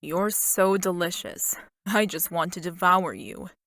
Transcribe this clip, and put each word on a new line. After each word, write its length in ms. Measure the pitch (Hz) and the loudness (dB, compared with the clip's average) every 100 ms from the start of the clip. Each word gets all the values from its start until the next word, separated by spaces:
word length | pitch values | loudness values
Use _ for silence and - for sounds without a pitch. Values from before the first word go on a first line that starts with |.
You're 280 | 151 160 202 | -4 -2 0
so 480 | 214 - - 190 196 | 0 0 4 4 4
delicious. 760 | 190 175 175 180 - - - - - _ - | 2 0 -2 -2 -10 -8 -6 -6 -10 _ -2
I 200 | 226 214 | 2 2
just 260 | 160 - | 0 -4
want 220 | 170 165 | -2 -2
to 80 | 180 | -2
devour 520 | 170 170 185 185 180 | -8 0 4 4 4
you. 360 | 98 - - 185 - | -4 -10 -12 -14 -16